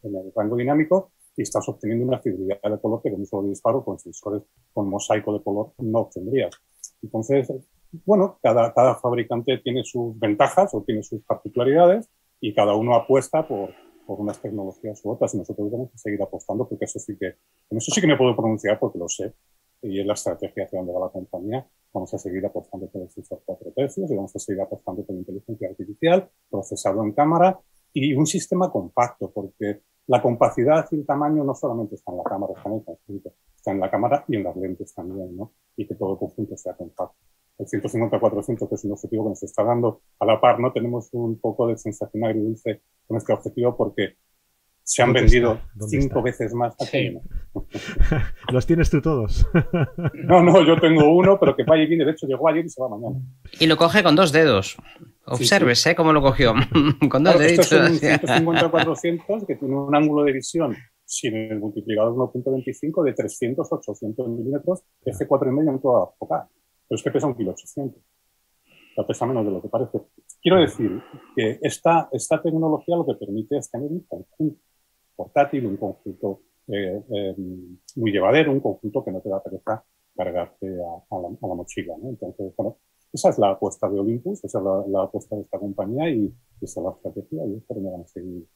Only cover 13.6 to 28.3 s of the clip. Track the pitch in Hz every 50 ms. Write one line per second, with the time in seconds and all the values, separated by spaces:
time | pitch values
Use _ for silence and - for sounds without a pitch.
13.6 | 95 90 - _ _ _ _ _ _ - 98 104 104 104 98 - - 104 107 101
14.6 | 95 95 95 _ - 107 101 - - 104 127 - 131 - - 98 - - 104 104
15.6 | 104 104 117 123 131 - _ - - 104 104 101 - - 95 87 - - 98 117
16.6 | 123 - 107 - 101 - - 104 - - 98 - 95 90 - _ _ _ _ _
17.6 | _ - 110 117 - 147 - 208 180 151 139 131 131 127 110 - 113 110 110 107
18.6 | - 101 110 - 123 107 - - 87 - - - 98 113 - _ _ _ _ _
19.6 | _ _ _ _ - 104 95 98 98 104 104 - - 95 85 - 101 - - 98
20.6 | 95 - 98 92 90 87 87 90 92 92 - 92 90 - - 87 95 107 127 131
21.6 | - _ _ _ _ _ - 92 90 - 104 92 - 92 92 95 101 95 - 85
22.6 | - _ - 95 95 95 - 95 90 - - 98 - - 92 - _ - 92 -
23.6 | - 90 - 127 143 139 - 196 190 147 117 98 98 - - 101 - 110 95 95
24.6 | 95 - - - - 95 90 98 - - 92 90 92 - 92 101 - - 107 -
25.6 | 98 92 95 - 98 104 104 - 160 170 175 190 180 - _ _ _ _ - 98
26.6 | - - 101 - - 98 98 107 - 104 - 143 147 156 170 160 180 190 185 -
27.6 | _ _ _ _ _ _ - 147 135 151 131 139 151 151